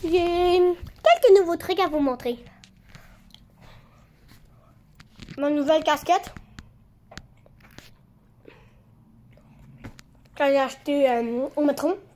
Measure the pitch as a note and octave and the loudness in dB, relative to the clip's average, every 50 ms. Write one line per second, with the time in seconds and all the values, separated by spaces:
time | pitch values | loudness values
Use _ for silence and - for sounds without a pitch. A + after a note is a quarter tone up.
0 | - E4 E4 F4+ E4+ F4 F4 F4 F4+ F4+ F4 F#4 F4+ F4+ F4 F4 - - - - | -4 0 0 0 0 0 0 0 2 2 4 4 2 2 0 -2 -8 -18 -20 -2
1 | - D#5 E5+ E5+ - B4 F#4+ G4+ F#4 E4 E4+ E4 - - F#4+ F4 F#4+ E4+ D4 D4+ | 2 2 2 4 6 6 6 6 6 2 -2 -6 -4 -6 -2 -2 -2 0 0 -2
2 | C#4+ C#4 B3+ B3 - B3 A#3+ A#3+ - - - - - - _ _ _ - - - | -2 -2 -4 -4 -6 -8 -8 -8 -12 -20 -20 -20 -20 -20 _ _ _ -20 -20 -20
3 | - - - - - - _ - - _ _ _ - - - - - _ _ - | -20 -20 -20 -20 -20 -20 _ -20 -20 _ _ _ -20 -20 -20 -20 -20 _ _ -20
4 | - _ _ _ - - - - - - - _ _ _ _ _ _ _ _ - | -20 _ _ _ -20 -20 -20 -20 -20 -20 -20 _ _ _ _ _ _ _ _ -20
5 | - _ _ - - - - - C#4 D4 D4 D4 C#4+ C#4 D#4 D#4+ D#4+ - - - | -20 _ _ -20 -20 -18 -10 -6 -4 -2 -2 -2 0 0 0 0 2 0 -2 -2
6 | - - F4 G4 - - - - - - - - - - - - - _ _ _ | 0 0 0 0 0 -6 -18 -20 -20 -20 -20 -20 -20 -20 -20 -20 -20 _ _ _
7 | _ _ - - - - - _ _ - - _ - - - - - - - _ | _ _ -20 -20 -20 -20 -20 _ _ -20 -20 _ -20 -20 -20 -20 -20 -20 -20 _
8 | _ _ _ _ _ _ _ _ _ - - - - - _ - _ _ _ _ | _ _ _ _ _ _ _ _ _ -20 -20 -20 -20 -20 _ -20 _ _ _ _
9 | - _ _ - _ - - - _ - - - - - - - - - - - | -20 _ _ -20 _ -20 -20 -20 _ -20 -20 -20 -20 -20 -20 -20 -20 -20 -20 -20
10 | - _ _ - _ _ - - D4 C#4 C#4 C#4 C4+ C4 - - - - C#4+ C#4+ | -20 _ _ -20 _ _ -6 -2 0 2 2 2 0 -2 -6 -12 -6 -4 0 2
11 | C#4 C4+ A#3+ A#3 A#3 A#3 A#3 A#3+ C4 - - - D4 D4 C#4 C#4+ - D#4 F#4+ G4+ | 2 2 2 0 -2 -4 -4 -6 -6 -6 -4 -2 -2 -2 -2 -2 -2 -4 -4 -4
12 | - - _ | -10 -20 _